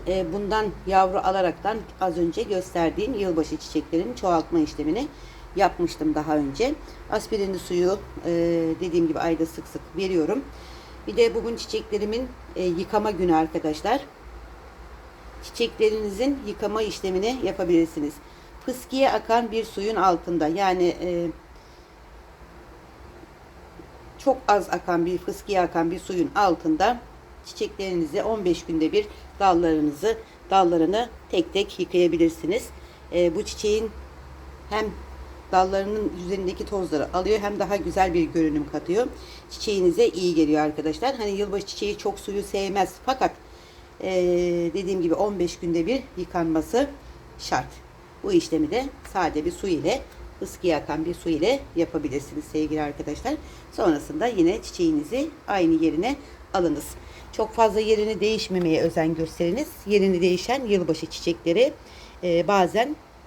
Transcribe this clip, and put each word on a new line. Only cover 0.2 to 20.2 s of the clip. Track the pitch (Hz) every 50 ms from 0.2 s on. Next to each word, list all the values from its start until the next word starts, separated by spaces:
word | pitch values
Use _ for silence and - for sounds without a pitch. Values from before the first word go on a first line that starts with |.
| 185 160 170
bundan | 202 208 190 214 220 440 196 - - - 185
yavru | 190 190 190 185 185 -
alaraktan | - 190 190 196 185 170 156 - - 196 226 220 175 - - -
az | 190 185 160 175
önce | 170 170 160 196 233
gösterdiğim | 208 202 185 175 - - 175 170 160 151 - 208 240 262
yılbaşı | 202 196 185 165 160 151 - 156 151
çiçeklerinin | - - - 156 143 - - 165 190 240 247
çoğaltma | - 208 185 170 160 156 - 170 165
işlemini | 151 151 - - 147 156 170 226 285 311 - - - - - - - - -
yapmıştım | 180 196 175 - - 170 160 - - 151 156 147
daha | 151 147 156 151 151
önce. | 143 139 139 - 226 269 311 - - - - - - -
Aspirinli | - 214 - - 220 208 196 190 190 170
suyu, | - - 180 175 180 180 196 196 - - - - -
e, | 170 170 170 170 170 170 165 165 160 160 165
dediğim | 185 180 160 175 170 156
gibi | 151 -
ayda | - 170 165 156 160
sık | 160 - - 147 -
sık | - 156 - - - 175
veriyorum. | 196 185 185 170 151 160 214 269 - - - - - - - - - - - - - -
Bir | 202 202
de | 233 226 -
bugün | 226 190 233 233
çiçeklerimin, | - - - - 220 - - 214 202 208 214 220 240 262 254 - - - - -
e, | - 185
yıkama | 180 170 170 196 - 220 208 214 220
günü | 202 165 185 175 165
arkadaşlar. | 160 160 156 - 170 - 156 151 - - 202 247 277 - - - - - - - - - - - - - - - - - - - - - - - - - - - - -
Çiçeklerinizin | - - - 233 226 - - 220 214 214 220 214 208 196 196 254 277 277 262 220 208
yıkama | 180 - 214 202 214 220
işlemini | 220 202 - - - 190 185 185 202 226 262 254 -
yapabilirsiniz. | 185 185 - 185 170 175 165 165 160 - 160 147 147 - - - - - - - - - - -
Fıskiye | 262 247 247 - - 262 269 269 -
akan | - 214 - - 226 233 240 220
bir | 214 226 214
suyun | - - 196 196 214 220
altında, | 202 190 190 175 160